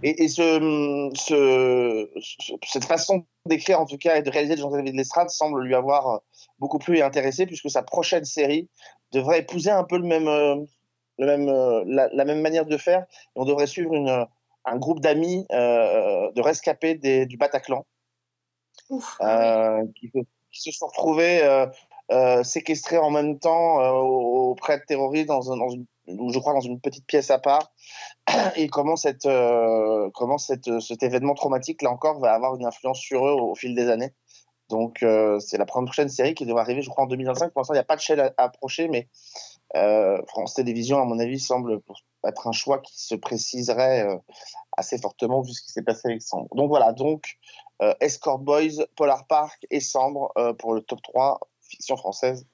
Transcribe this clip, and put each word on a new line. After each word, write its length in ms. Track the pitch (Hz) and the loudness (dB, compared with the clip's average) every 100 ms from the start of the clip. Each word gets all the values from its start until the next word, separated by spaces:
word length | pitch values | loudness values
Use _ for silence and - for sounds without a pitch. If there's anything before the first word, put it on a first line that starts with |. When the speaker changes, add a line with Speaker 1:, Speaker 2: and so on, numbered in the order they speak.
Speaker 1:
Et, 220 | 143 165 | 0 2
et 40 | 160 | 2
ce, 800 | 143 165 160 156 151 147 143 143 | 4 4 4 2 0 0 -2 -4
ce, 960 | 135 - 151 139 131 127 127 123 110 107 76 | -6 0 4 6 6 4 4 2 0 -4 -10
ce, 320 | 117 - - - - | -14 -14 -12 -12 -6
cette 180 | 139 | -6
façon 400 | 135 165 165 190 170 _ - | -2 -2 2 -2 -2 _ -2
d'écrire, 340 | 160 - 180 | -2 2 2
en 60 | 151 | 2
tout 100 | 143 | -2
cas, 200 | 170 156 | 2 2
et 60 | |
de 60 | 143 | 2
réaliser 280 | 139 147 160 | 0 0 -2
de 40 | |
Jean-Xavier 320 | 143 139 135 | -2 -2 -4
de 40 | 131 | -4
Lestrade 320 | 135 - 175 | -2 0 0
semble 320 | - 156 143 | 0 -2 -2
lui 120 | 127 | 0
avoir, 340 | 127 131 143 131 | 0 2 2 2
euh, 100 | 110 _ _ - _ | -4 _ _ -20 _
beaucoup 200 | 139 147 | -6 -6
plu 200 | - 170 | 0 2
et 40 | |
intéressé, 440 | 143 143 135 131 185 | 4 2 -2 0 -4
puisque 240 | 165 147 | -4 -4
sa 120 | 139 | -4
prochaine 420 | 117 - 165 175 151 | -2 -4 0 0 -2
série 420 | - 143 151 180 _ - _ _ | -2 0 0 -4 _ -20 _ _
devrait 260 | 135 135 165 | -2 2 2
épouser 320 | 160 175 160 | 0 -4 2
un 140 | 202 | 2
peu 120 | 185 180 | 2 -2
le 100 | 175 | 2
même, 220 | 165 156 | 0 2
euh, 280 | 151 147 143 147 _ _ _ _ - | 2 2 2 -4 _ _ _ _ -4
le 80 | 135 | 0
même, 220 | 143 143 | 2 2
euh, 360 | 135 127 113 92 | 2 4 2 2
la, 220 | 135 127 | 2 2
la 120 | 131 139 | 2 0
même 160 | 151 | 0
manière 240 | 156 160 156 | 0 0 0
de 100 | 151 | -2
faire. 300 | - 180 180 - _ | 2 0 0 -18 _
Et 60 | - | -6
on 60 | 131 | 0
devrait 200 | 143 143 | 2 0
suivre 280 | 139 165 | -2 -2
une, 320 | 160 139 127 120 _ _ _ - | 0 0 0 -2 _ _ _ -6
un 100 | 127 | -4
groupe 240 | 139 165 | -2 0
d'amis, 460 | 151 151 165 180 190 | 2 2 0 -2 -2
euh, 800 | 123 120 117 110 101 98 95 101 | 0 2 4 4 2 2 0 -2
de 100 | 110 | 0
rescapés 540 | 123 156 - 151 160 160 | 0 0 -2 -2 -2 -2
des, 280 | 139 131 | 2 2
du 140 | 131 123 | 0 0
Bataclan, 480 | 143 160 - 131 - _ _ _ _ _ _ _ _ - _ | 0 0 -4 -6 -6 _ _ _ _ _ _ _ _ -20 _
Speaker 2:
Ouf. 280 | 269 - - | -10 -10 -6
Speaker 1:
euh, 640 | 104 113 113 113 110 110 110 | 0 2 4 4 2 0 -2
qui 140 | - 117 | -8 -8
se, 100 | 135 123 _ _ | -6 -6 _ _
qui 100 | - | -16
se 120 | - | -14
sont 140 | 151 156 | -10 -10
retrouvés, 560 | - 160 156 170 175 | -4 -2 2 4 4
euh, 240 | 147 135 131 131 _ - - | 6 4 2 -4 _ -20 -2
euh, 320 | 120 127 123 | 2 4 4
séquestrés 560 | 123 165 160 151 - 170 | 2 -4 -4 -6 0 2
en 120 | 156 | 2
même 280 | 147 147 143 | 2 0 0
temps, 420 | 165 165 170 156 | 0 2 2 4
euh, 100 | 131 | 4
au-, 600 | 131 131 131 120 127 127 | 2 2 2 2 0 0
auprès 280 | 123 - 143 | -2 -2 -2
de 60 | |
terroristes 440 | - 143 135 151 151 | -2 -2 0 -2 0
dans 240 | 143 127 | -2 -2
un, 40 | 127 | -4
dans 120 | 123 | -4
une, 180 | 123 123 _ - | -6 -12 _ -16
je 300 | 92 123 127 | -8 -4 -4
crois 140 | 127 | 0
dans 80 | 143 | -2
une 200 | 127 123 | -2 -6
petite 260 | 139 - _ | -6 -8 _
pièce 240 | 151 135 | -2 2
à 80 | 135 | 0
part, 340 | - 143 156 _ - - - - - | 2 0 0 _ -20 -18 -18 -10 -2
<clears throat> 300 | 123 - 170 | 0 0 0
et 120 | 151 | -2
comment 280 | 139 147 160 | 0 0 0
cette, 300 | 151 131 143 | 0 -2 0
euh, 840 | 131 120 117 113 113 110 110 101 | 4 4 4 4 2 2 2 -2
comment 240 | - 120 143 | -4 -2 -2
cette, 420 | - 131 127 117 | -2 -6 -2 -4
cet 220 | 107 113 | -4 -4
événement 320 | 131 123 139 | -2 0 0
traumatique, 480 | 143 143 131 131 160 | 0 0 -2 -4 -4
là 80 | 135 | -2
encore, 280 | 123 156 151 | 0 -2 2
va 120 | 127 | 2
avoir 220 | 113 127 131 | 2 0 -2
une 100 | 120 | -4
influence 320 | 113 127 127 | -4 -6 -6
sur 280 | - 131 135 | -2 0 2
eux 60 | |
au, 200 | 143 117 | 2 0
au 20 | |
fil 200 | 98 127 | -4 -6
des 140 | 120 123 | -2 2
années. 240 | 113 131 _ _ - _ _ _ | 2 0 _ _ -20 _ _ _
Donc, 340 | 110 117 117 | -4 -4 0
euh, 360 | 117 110 107 104 | 4 4 4 2
c'est 200 | 104 107 | -2 -2
la 80 | 101 | -2
prochaine 420 | 127 127 127 143 | -2 -4 -2 -4
série 260 | 135 131 | 0 -2
qui 120 | 160 127 | -2 -2
devrait 160 | 117 | -2
arriver, 200 | 113 135 | 0 -2
je 80 | 135 | -4
crois, 140 | - | -2
en 20 | 131 | -2
deux 100 | 127 | -2
mille 100 | 131 | -4
vingt-cinq. 260 | 127 170 | -2 -2
Pour 80 | 151 | -2
l'instant, 140 | 131 | -2
il 40 | 147 | 0
n'y 20 | |
a 40 | |
pas 120 | 120 151 | 0 -2
de 40 | |
chaîne 200 | - 156 | 0 2
à, 120 | 131 - | 2 2
à 80 | |
approcher, 440 | 123 - 135 - 165 | -2 -2 -10 -4 -2
mais, 200 | 135 120 _ - - - - _ - | -2 -6 _ -20 -20 -20 -20 _ 0
euh, 440 | 101 107 98 98 - | 2 4 2 0 -4
France 260 | - 107 | -8 -8
Télévisions, 460 | - 123 117 117 139 | -4 -4 -4 0 0
à 40 | |
mon 140 | 127 117 | 0 -2
avis, 200 | 117 135 | -4 -4
semble 420 | 131 127 120 107 | -4 -4 -2 -6
pour, 200 | _ 98 _ _ | _ -20 _ _
être 220 | - - 120 | -8 -6 -6
un 60 | |
choix 260 | 113 - 139 | -6 -2 -2
qui 240 | 139 - | -2 -16
se 140 | - 113 | -8 -8
préciserait, 920 | - 117 - 127 123 117 131 131 104 | -6 -6 -6 -8 -4 0 2 2 0
euh, 100 | 92 _ - - - - - | -4 _ -20 -20 -20 -10 -8
assez 200 | - 127 | -6 -6
fortement 460 | - - 117 127 | -8 -4 -2 -2
vu 100 | 127 | -4
ce 100 | 120 | -12
qui 100 | - | -12
s'est 100 | - | -8
passé 200 | 110 113 | -4 -4
avec 180 | 123 113 | -4 -6
Sambre. 320 | 113 90 - | -8 -10 -8
Donc 140 | 123 143 | -2 0
voilà, 240 | 147 117 | 4 2
donc, 440 | 117 139 156 - - - - - _ | 2 -2 -2 -8 -18 -20 -20 -20 _
euh, 120 | 104 - | 0 2
Escort 380 | 143 139 - 135 | 0 -2 -4 -4
Boys, 480 | 139 147 160 151 - | 0 2 2 -2 -6
Polar 320 | - 147 135 - | 0 2 2 2
Park 400 | 151 151 - - | 0 0 -6 -6
et 100 | 143 | -4
Sambre, 500 | 135 139 139 143 139 - | -2 -2 -2 -2 -4 0
euh, 140 | 120 | -2
pour 200 | 117 113 | -2 -4
le 100 | 113 | -4
top 200 | 107 120 | -4 -12
trois 380 | - 120 135 - - _ | -4 0 2 0 -6 _
fiction 360 | _ - - 131 | _ -18 -6 -6
française 500 | 92 101 127 127 127 | -6 -4 -4 -4 -12